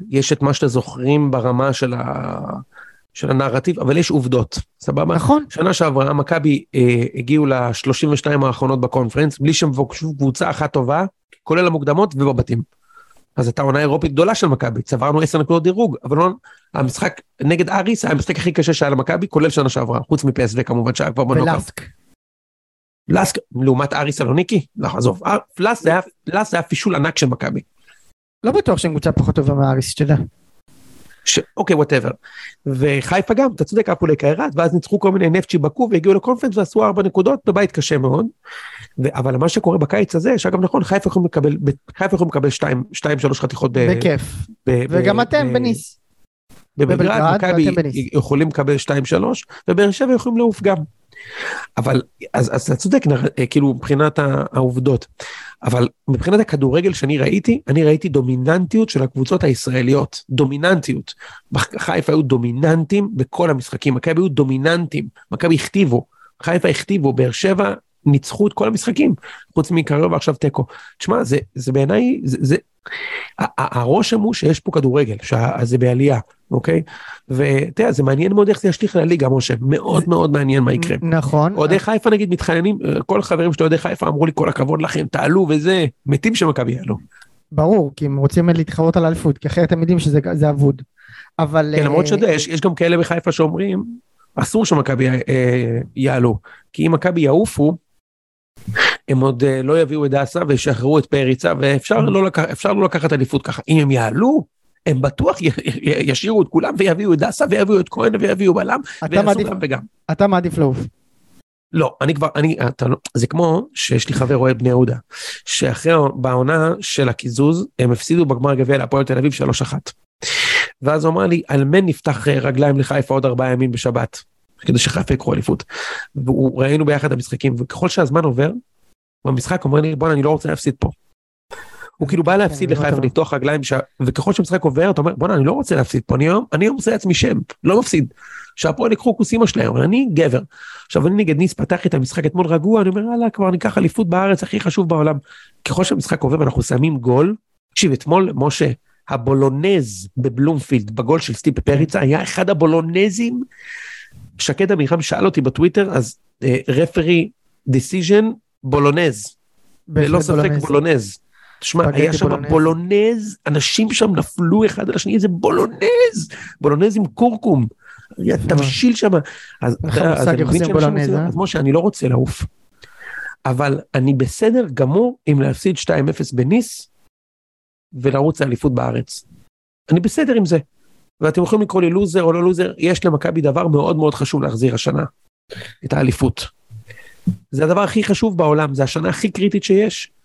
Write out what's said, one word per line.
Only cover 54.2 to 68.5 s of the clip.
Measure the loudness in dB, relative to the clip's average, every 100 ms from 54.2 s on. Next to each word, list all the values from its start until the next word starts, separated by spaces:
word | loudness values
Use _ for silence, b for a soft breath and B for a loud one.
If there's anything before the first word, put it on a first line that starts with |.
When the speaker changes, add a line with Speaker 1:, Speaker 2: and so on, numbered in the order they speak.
| 0 -2 -2
Speaker 1:
העובדות. | 0 0 0 0 0 -2 -16 B B B B
אבל | -2 0 0 -2 -4
מבחינת | -2 2 2
הכדורגל | 2 0 2 2 0
שאני | -2 -2 0
ראיתי, | 0 0 0 0 0
אני | 2
ראיתי | 4 2 2
דומיננטיות | 0 0 0 0 0 2 0 0
של | 0
הקבוצות | -2 -2 -2 0
הישראליות. | 0 0 -2 -2 2 2 0 -8 -4
דומיננטיות. | 0 0 0 0 0 0 -6 -8 B B B _
בח-, | -4 -4 -6
חיפה | -4 -2 0
היו | 0
דומיננטים | 2 0 0 0 2 2 2 0 0
בכל | -4 -4 -2 0
המשחקים, | 0 -4 -4 -2
מכבי | -2 0 0
היו | 0
דומיננטים, | 0 0 0 0 0 -2 -6 -8 b b
מכבי | -4 0 0
הכתיבו, | 0 0 2 2 -2 b b _
חיפה | -4 0 0
הכתיבו, | -2 -2 0 0
באר | 0 0
שבע | 0 0 0 -2 -4 _ _ 2
ניצחו | 2 0 -2
את | 0